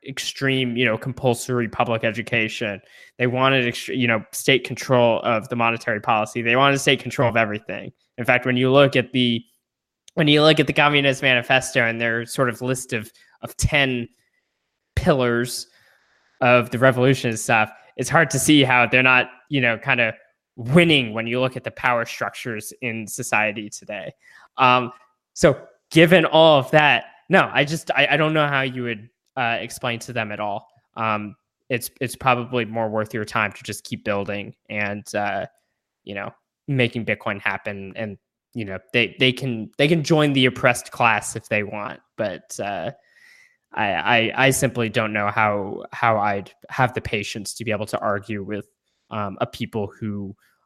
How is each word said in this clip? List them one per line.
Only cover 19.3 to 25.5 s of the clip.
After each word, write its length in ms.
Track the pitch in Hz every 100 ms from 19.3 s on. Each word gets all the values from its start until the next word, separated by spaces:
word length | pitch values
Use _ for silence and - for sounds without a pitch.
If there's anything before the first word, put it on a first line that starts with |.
| - _
you 120 | 143
know, 180 | 123 110
kind 220 | 139 123
of 120 | 113 - _ _ _ -
winning 560 | 117 160 170 147 117
when 120 | 110 113
you 140 | 123
look 180 | 127 127
at 60 |
the 80 | 120
power 340 | - 131 120 117
structures 640 | - 101 - 127 107 - -
in 260 | 123 113 104
society 640 | - 120 107 107 104 104
today. 440 | - 95 104 - - _ - - -
Um, 340 | 127 127 120 - _ _ _
so 260 | - 165